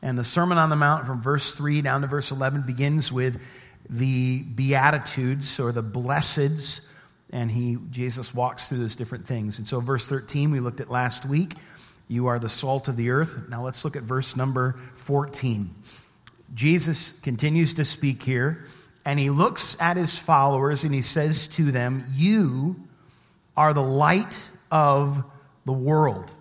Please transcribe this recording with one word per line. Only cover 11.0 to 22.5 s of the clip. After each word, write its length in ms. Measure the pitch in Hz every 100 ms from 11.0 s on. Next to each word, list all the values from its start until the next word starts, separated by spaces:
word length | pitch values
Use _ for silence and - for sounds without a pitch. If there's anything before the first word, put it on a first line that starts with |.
| 123 -
week, 300 | 135 143 175 - - - - - _
"You 180 | 120 123
are 120 | 120
the 100 | 117
salt 400 | - 139 135 135
of 80 | 120
the 140 | 120
earth." 380 | 131 160 - -
Now 160 | 120
let's 200 | 127 131
look 100 | 160
at 80 | 139
verse 320 | 117 127 131
number 420 | - 131 127 127 127 - -
fourteen. 800 | - 143 143 - 131 110 98 85 - - - _ - _ -
Jesus 600 | 123 135 175 160 156 - -
continues 540 | - 120 151 160 165
to 100 | -
speak 400 | 147 - 143 127
here, 400 | - 131 131 165 - - - _
and 160 | - 143
he 100 | 139
looks 460 | 143 208 214 - -
at 180 | 170 180
his 220 | 165 -
followers 680 | - 156 139 135 135 147
and 80 | 156
he 100 | 139
says 440 | 123 - 151 151 -
to 220 | - 151
them, 360 | 127 123 131 127
"You 600 | 135 170 220 170